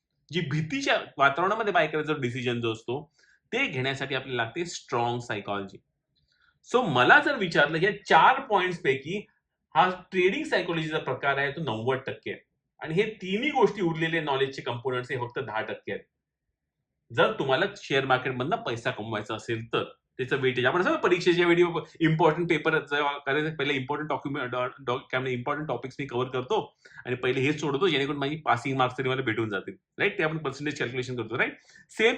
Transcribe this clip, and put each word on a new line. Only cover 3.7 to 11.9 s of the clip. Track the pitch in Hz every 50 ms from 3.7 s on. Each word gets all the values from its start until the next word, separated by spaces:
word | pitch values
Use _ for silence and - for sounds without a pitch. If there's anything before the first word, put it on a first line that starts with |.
| 160 131 127 135 139 135 139 139 147
आपल्याला | 131 131 135 127 120 113
लागते | 113 - 165 175
स्ट्रॉंग | 170 - - - - 135 120 117 120 120 123
सायकॉलॉजी. | 117 - 113 101 101 101 101 101 98 95 - - _ _ _ _ _ _ _ _ _ _ _ _ _ _ _ _ _ - -
So | 247 247
मला | 180 131 123 123 - 247 294
जर | 294 311 277
विचारलं | 233 196 170 160 165 147 147 160 160
या | 175 214 202 - -
चार | - 190 160 175 226 262 262
पॉइंट्स | - - 208 190 180 180 170 -
पैकी | - 143 131 135 135 156 190 208 208 - _ _ _ _ _ _ _ _ _
हा | 156 175 190 185 - - _
ट्रेडिंग | - 185 180 190 208 302 302
सायकॉलॉजीचा | - 240 196 175 180 170 160 160 156 156 156
प्रकार | - 143 127 - - 139 139 139
आहे | 139 143
तो | 135 170 160
नव्वद | 123 110 110 110 127